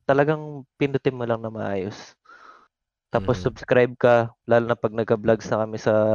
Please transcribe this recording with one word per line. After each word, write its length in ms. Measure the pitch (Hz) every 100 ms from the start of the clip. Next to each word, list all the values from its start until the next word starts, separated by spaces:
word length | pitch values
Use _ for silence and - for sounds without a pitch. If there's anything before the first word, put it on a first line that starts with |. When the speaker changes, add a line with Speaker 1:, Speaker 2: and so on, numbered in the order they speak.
| -
Speaker 1:
Talagang 560 | 139 147 156 151 147 131 -
pindutin 340 | 139 139 - 127
mo 80 | 117
lang 160 | 113
na 80 | 113
maayos. 600 | 110 104 101 95 - - _ _ - - - _ _ _ _ _
Tapos 240 | 117 98 123
Speaker 2:
Mm-hmm. 100 | 104
Speaker 1:
subscribe 420 | - - 123 123 123
ka, 160 | 123 120 113 - -
lalo 220 | 117 117
na 80 | 117
pag 160 | 110 113
nagka-vlogs 500 | 110 113 110 113 -
na 100 | 110 110
kami 100 | 110
sa, 180 | - 107 107